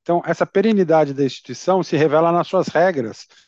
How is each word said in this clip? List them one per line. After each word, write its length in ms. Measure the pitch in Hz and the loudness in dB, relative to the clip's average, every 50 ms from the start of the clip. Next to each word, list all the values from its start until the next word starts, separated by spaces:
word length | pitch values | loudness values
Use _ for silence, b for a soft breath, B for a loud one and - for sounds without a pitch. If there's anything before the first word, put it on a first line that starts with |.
Então, 220 | _ - 175 170 - | _ -2 -2 -2 -2
essa 220 | - - - 175 | -2 -2 -2 -2
perenidade 680 | - - 196 202 226 214 196 180 151 160 156 156 139 135 | -2 0 0 2 2 2 2 2 2 2 2 2 2 0
da 100 | 135 143 | -2 -2
instituição 600 | 127 - - - - 123 - - 175 190 185 170 | -2 -4 -6 -14 -16 -16 -8 -2 0 0 0 0
se 120 | - 165 | -2 0
revela 360 | 143 160 143 147 156 170 170 | 0 2 2 2 2 2 2
nas 160 | 170 175 156 | 0 0 -2
suas 200 | - 190 180 160 - | -2 -2 -2 -2 0
regras, 580 | - 156 175 190 170 139 117 107 98 - - _ b b b | 0 0 0 0 0 -2 -6 -8 -10 -14 -20 _ b b b